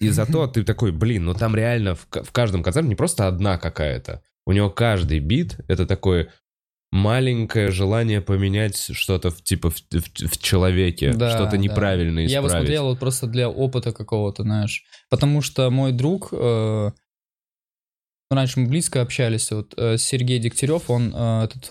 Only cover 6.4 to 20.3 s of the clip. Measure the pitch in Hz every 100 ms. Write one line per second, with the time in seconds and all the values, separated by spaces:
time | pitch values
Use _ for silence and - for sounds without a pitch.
6.4 | _ _ _ _ - 95 104 123 131 120
7.4 | 110 113 101 92 95 113 117 104 95 98
8.4 | 98 98 107 - - - - 92 90 85
9.4 | - 87 85 - - 85 - - - -
10.4 | - 95 92 92 90 85 - 113 120 113
11.4 | 98 101 101 104 101 92 85 82 82 139
12.4 | 139 85 76 151 135 127 127 127 120 123
13.4 | 120 - 135 127 117 - 107 110 101 -
14.4 | 107 107 104 - _ - - 131 143 147
15.4 | 131 - 127 127 135 123 139 196 - -
16.4 | 120 113 110 110 104 - _ _ _ _
17.4 | _ _ _ _ _ _ _ _ - 135
18.4 | 131 131 120 151 170 135 120 - 120 110
19.4 | - 107 104 - 117 113 - 131 123